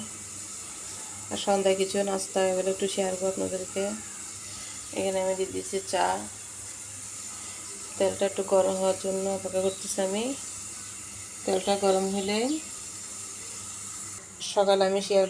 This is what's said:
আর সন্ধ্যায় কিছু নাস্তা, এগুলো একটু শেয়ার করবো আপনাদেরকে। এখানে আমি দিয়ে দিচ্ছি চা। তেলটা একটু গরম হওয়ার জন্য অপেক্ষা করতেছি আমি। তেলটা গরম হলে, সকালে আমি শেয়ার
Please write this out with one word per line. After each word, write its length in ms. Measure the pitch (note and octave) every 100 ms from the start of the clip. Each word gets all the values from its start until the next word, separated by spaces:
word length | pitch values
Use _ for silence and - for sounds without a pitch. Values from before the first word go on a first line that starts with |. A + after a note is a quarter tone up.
| A3 - - - - - - - - - - - -
আর 80 | G3+ -
সন্ধ্যায় 320 | G3 F#3+ F#3+
কিছু 140 | F#3+ G3+ G3
নাস্তা, 300 | F#3+ - G3 F#3+
এগুলো 180 | F#3 F#3 F#3+
একটু 120 | G3 G3
শেয়ার 180 | F#3+ F#3
করবো 60 | F#3+
আপনাদেরকে। 520 | F#3+ F#3+ F#3 F#3 G3 G3+ G#3+ - - - - - - - - - -
এখানে 200 | F#3+ F#3+
আমি 100 | F#3 F#3+
দিয়ে 120 | F#3 F#3
দিচ্ছি 220 | F#3 G3 F#3+
চা। 140 | F3+ F3+ F#3+ G#3+ - - - - - - - - - - - - - - - - -
তেলটা 260 | F#3+ F#3+ G3
একটু 120 | G3+ F#3+
গরম 220 | F#3+ F#3+ F#3+
হওয়ার 160 | F#3+ F#3+ F#3+
জন্য 200 | F#3+ F#3+ F#3+
অপেক্ষা 240 | F#3 F#3 F#3+
করতেছি 340 | - G3+ - F#3+
আমি। 160 | G#3 B3 C#4 - - - - - - - - - -
তেলটা 300 | - F#3+ G3 G3+ G3
গরম 200 | F#3+ F#3+ G3
হলে, 220 | G3 G#3+ B3+ D#4 - - - - - - - - - - - - - - - - - - -
সকালে 300 | G#3 G3+ G3 F#3+
আমি 120 | G3 G3
শেয়ার 180 | G3